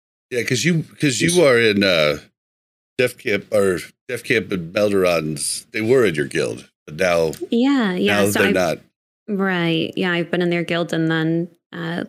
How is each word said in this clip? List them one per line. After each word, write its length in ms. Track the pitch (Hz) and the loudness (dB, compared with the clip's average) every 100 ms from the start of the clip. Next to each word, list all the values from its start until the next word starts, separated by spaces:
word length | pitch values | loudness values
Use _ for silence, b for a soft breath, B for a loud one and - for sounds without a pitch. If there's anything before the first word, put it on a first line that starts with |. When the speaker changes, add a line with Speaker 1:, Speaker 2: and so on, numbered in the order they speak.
| _ _ - | _ _ -8
Speaker 1:
Yeah, 120 | 123 | -6
'cause 200 | 110 123 | -2 0
you, 180 | 165 165 - - | 0 0 -2 -2
'cause 220 | 147 113 | -2 2
you 80 | 160 | 2
Speaker 2:
Yes. 100 | 175 | 4
Speaker 1:
are 220 | 147 120 | 4 6
in, 240 | 117 101 | 4 2
uh, 360 | 98 85 76 73 - _ _ _ _ _ _ - | 2 4 2 0 -8 _ _ _ _ _ _ -2
Death 180 | 123 - | -2 -2
Camp, 300 | - 104 - | -4 -4 0
or 280 | 107 98 85 - _ - | 0 2 0 -6 _ -12
Death 160 | 120 | -8
Camp 280 | - 117 - | 0 0 0
and 220 | 98 82 | -6 -4
Melderon's, 920 | 104 104 98 90 85 78 76 - - - | 0 2 2 2 2 -2 -4 -6 -8 -8
they 80 | 113 | -4
were 240 | 110 135 | 2 4
in 100 | 107 | 2
your 120 | 76 69 | 0 -4
guild, 420 | 80 64 58 - _ - | -2 -4 -6 -14 _ -14
but 100 | 76 | -2
now, 360 | 92 85 82 73 359 | 0 2 0 -2 -4
Speaker 3:
Yeah, 460 | 233 262 277 214 | 0 2 2 0
yeah. 300 | 180 202 202 | -2 0 2
Speaker 1:
now 60 | 101 | 2
Speaker 3:
So 100 | - | 2
Speaker 1:
they're 80 | - | 2
Speaker 3:
I've 60 | |
Speaker 1:
not. 240 | 90 87 76 _ _ _ _ - | 2 0 -4 _ _ _ _ -8
Speaker 3:
Right. 640 | 196 190 180 170 165 - - | -2 -2 0 0 0 -4 -4
Yeah, 160 | 190 | -2
I've 180 | 175 165 | -2 -2
been 120 | 175 | -2
in 80 | 175 | 0
their 140 | 175 | -2
guild, 280 | 165 170 165 | -2 -4 -2
and 180 | 165 160 | -2 0
then, 380 | 160 160 165 170 _ _ | 0 0 -2 -4 _ _
uh, 320 | 175 170 170 | -12 -8 -8